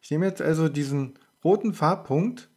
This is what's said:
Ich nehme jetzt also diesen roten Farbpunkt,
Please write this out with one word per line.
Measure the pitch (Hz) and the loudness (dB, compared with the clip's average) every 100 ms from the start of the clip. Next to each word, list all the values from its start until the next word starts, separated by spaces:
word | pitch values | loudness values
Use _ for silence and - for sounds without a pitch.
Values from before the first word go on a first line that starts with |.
Ich | - | -4
nehme | 151 190 | -2 0
jetzt | 190 | -2
also | 147 160 160 | -2 2 0
diesen | 147 143 143 131 - _ _ | 0 -2 -2 -4 -8 _ _
roten | 160 208 214 | 2 2 2
Farbpunkt, | 180 156 185 - 139 208 247 - | 0 0 0 0 0 0 -4 -16